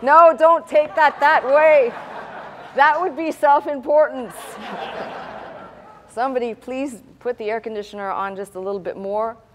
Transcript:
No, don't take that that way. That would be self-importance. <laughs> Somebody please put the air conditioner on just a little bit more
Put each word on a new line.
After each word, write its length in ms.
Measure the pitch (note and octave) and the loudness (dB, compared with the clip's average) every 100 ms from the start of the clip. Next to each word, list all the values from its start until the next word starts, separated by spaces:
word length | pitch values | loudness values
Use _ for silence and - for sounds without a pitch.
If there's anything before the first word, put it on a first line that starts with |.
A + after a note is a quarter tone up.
No, 320 | A#3+ D#4 E4+ D#4+ | 6 8 8 8
don't 280 | D#4+ E4 D#4+ | 4 4 2
take 280 | D4+ D4+ | 0 0
that 260 | D#4 D4 C#4 | 2 2 4
that 240 | C#4+ D#4 | 2 2
way. 480 | A#3 C#4 D#4 D4+ A#3+ - - - - - - - - | 4 4 6 4 2 -4 -14 -16 -16 -16 -18 -18 -12
That 240 | A#3 C#4+ D#4 | 2 2 2
would 160 | F4+ | -2
be 160 | C4+ D#4+ | -4 -6
self-importance. 1000 | - D4 C#4+ D4+ C#4+ B3+ D4+ D4+ C4 A3+ - - - G#3+ F#3 - - - - | 0 2 2 2 -8 0 2 2 0 -12 -12 -16 -16 -14 -12 -12 -10 -12 -12
<laughs> 880 | - - - - - - - - _ | -14 -16 -16 -18 -20 -20 -20 -20 _
Somebody 460 | - B3+ B3+ A#3+ | -4 -4 -2 -6
please 480 | G#3+ - C4 C#4 A3+ - - | -8 -10 -6 -6 -8 -20 -12
put 180 | B3 B3 | -8 -6
the 140 | G#3+ | -4
air 100 | A3+ | -6
conditioner 500 | A3+ G#3+ G3+ G#3 G3 | -6 -10 -10 -10 -8
on 240 | F#3 G3 | -6 -8
just 200 | G3 G3 | -8 -12
a 40 | F#3 | -10
little 220 | F#3+ G3+ | -8 -6
bit 160 | F3 - | -8 -10
more 400 | G3 G#3 A3+ A#3 _ | -6 -4 -4 -8 _